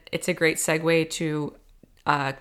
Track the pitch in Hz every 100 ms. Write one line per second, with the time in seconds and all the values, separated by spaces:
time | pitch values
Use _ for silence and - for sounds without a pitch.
0 | - - - 165 160 160 - 156 160 165
1 | 160 - 165 151 147 - _ _ - _
2 | - 147 135 135